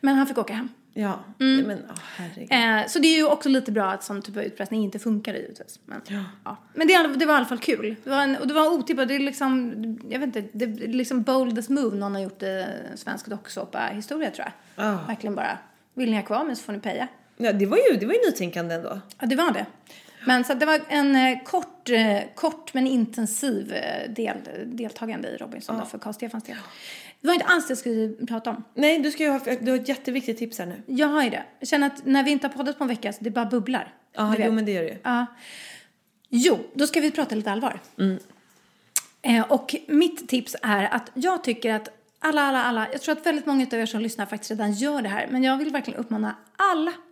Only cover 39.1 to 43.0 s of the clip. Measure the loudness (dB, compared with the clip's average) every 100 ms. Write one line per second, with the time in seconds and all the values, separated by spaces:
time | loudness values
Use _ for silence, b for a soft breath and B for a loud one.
39.1 | _ 2 2 6 2 2 -10 2 4 4
40.1 | 2 -2 -2 -2 -6 0 2 2 -2 -4
41.1 | -2 0 0 -2 -2 0 -2 -4 -18 _
42.1 | _ 0 2 2 2 2 0 -2 -4